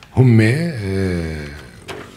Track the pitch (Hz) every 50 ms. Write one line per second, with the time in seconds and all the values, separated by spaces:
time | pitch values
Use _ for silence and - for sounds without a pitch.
0 | - - - - 127 127 117 113 107 110 117 - 170 175 156 117 101 95 95 98
1 | 95 92 87 87 82 80 80 78 76 73 71 71 - - - - - - - -
2 | - - -